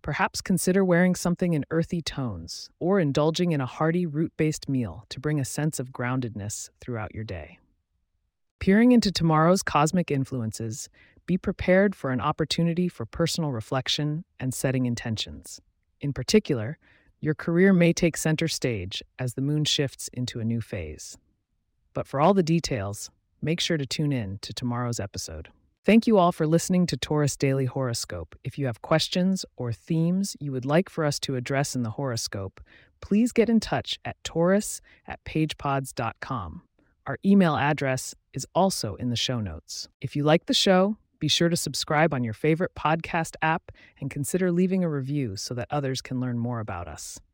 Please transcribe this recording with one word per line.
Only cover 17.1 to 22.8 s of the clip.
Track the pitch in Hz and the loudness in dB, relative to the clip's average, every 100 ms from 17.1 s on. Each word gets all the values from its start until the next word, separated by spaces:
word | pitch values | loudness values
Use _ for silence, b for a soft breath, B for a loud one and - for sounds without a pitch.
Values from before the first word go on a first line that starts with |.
| _ | _
your | 147 151 | -4 -2
career | - 170 196 | 0 4 6
may | 185 170 | 8 6
take | 170 170 - | 4 2 2
center | 160 156 165 | 0 0 0
stage | - 135 110 92 - - - | -2 -2 -2 -6 -10 -14 -8
as | 127 | -6
the | 127 | -2
moon | 139 151 151 | -2 0 0
shifts | - 139 - - | 0 -2 -4 -12
into | - 123 120 | -6 -6 -4
a | 113 | -2
new | 117 | -2
phase. | - 101 78 76 - - _ _ _ _ _ _ _ | -4 -8 -10 -12 -16 -18 _ _ _ _ _ _ _
But | - - | -10 -6
for | 135 | 2
all | 160 | 4
the | 196 | 4
details, | 160 165 - 110 | 4 2 0 -4